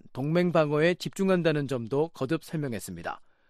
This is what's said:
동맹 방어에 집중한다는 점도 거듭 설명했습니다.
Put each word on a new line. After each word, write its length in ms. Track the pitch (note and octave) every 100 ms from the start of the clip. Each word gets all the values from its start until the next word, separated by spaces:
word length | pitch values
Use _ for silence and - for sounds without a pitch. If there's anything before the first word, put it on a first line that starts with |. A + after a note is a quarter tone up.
| -
동맹 400 | - C#3+ E3+ F3+
방어에 420 | E3 D3+ D3 E3
집중한다는 720 | F3+ - - G3 F#3 E3 D3+ C#3
점도 420 | C3 A2+ C#3 D#3+
거듭 340 | - C3 D#3+
설명했습니다. 760 | - D#3+ C#3+ G#2+ - E2+ E2+ - - _ _